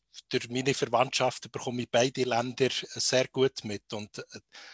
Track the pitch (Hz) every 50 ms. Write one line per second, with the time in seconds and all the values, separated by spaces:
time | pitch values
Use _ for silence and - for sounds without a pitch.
0 | _ _ _ - - _ - 127 123 117 120 127 131 139 131 - 143 120 117 117
1 | 127 131 - - 131 127 - - - 117 - 127 - 131 120 123 120 - - 117
2 | 120 135 - 131 127 123 120 113 120 127 120 - 135 123 - - - - - 117
3 | - - - 127 127 - - 131 131 135 - - - 107 104 98 - _ - 107
4 | 104 - - - - - - 107 - _ _ - - -